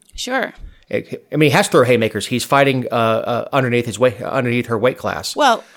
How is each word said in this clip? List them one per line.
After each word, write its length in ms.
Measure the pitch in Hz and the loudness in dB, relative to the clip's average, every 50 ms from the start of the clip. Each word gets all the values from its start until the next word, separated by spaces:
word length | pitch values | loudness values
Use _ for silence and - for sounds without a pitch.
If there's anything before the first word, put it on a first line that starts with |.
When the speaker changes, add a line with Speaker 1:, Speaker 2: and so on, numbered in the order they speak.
| _ _ - | _ _ -14
Speaker 1:
Sure. 400 | - - 247 262 262 208 - - - - - - _ _ _ | -12 -8 -6 -4 -4 -4 -6 -10 -16 -20 -20 -20 _ _ _
Speaker 2:
I, 140 | - 113 110 - 131 - - _ | -6 -6 -6 -8 -14 -16 -12 _
I 40 | - | 0
mean, 140 | 151 156 143 | 2 2 4
he 60 | 123 | 4
has 100 | 180 202 | 2 2
to 60 | - | 4
throw 120 | - 156 123 | 4 4 6
haymakers. 420 | 120 127 117 113 110 - 104 - | 6 4 2 2 0 -2 -4 -4
He's 180 | - 123 120 - | -2 -4 -4 0
fighting, 420 | - 143 139 139 139 131 131 117 117 | 2 2 4 4 2 2 -2 -4 -2
uh, 40 | 120 | -2
uh, 540 | 117 113 113 110 113 - - 117 113 - - | 0 2 2 0 0 -2 -2 -4 -4 -4 -2
underneath 340 | - 135 127 120 120 120 117 | -2 0 0 2 0 0 0
his 120 | 117 98 98 | -2 0 0
weight, 220 | 127 127 107 123 | 0 0 0 -2
underneath 440 | - 90 - 135 123 120 120 123 117 | -8 -4 -4 -2 -2 0 -2 -2 -2
her 120 | - 117 104 | -2 -2 0
weight 180 | 110 131 147 | 0 0 0
class. 400 | - - 101 90 78 - - - | -2 -6 -6 -6 -6 -8 -8 -2
Speaker 1:
Well, 280 | 285 294 262 226 - - - _ | 2 2 2 2 0 -4 -14 _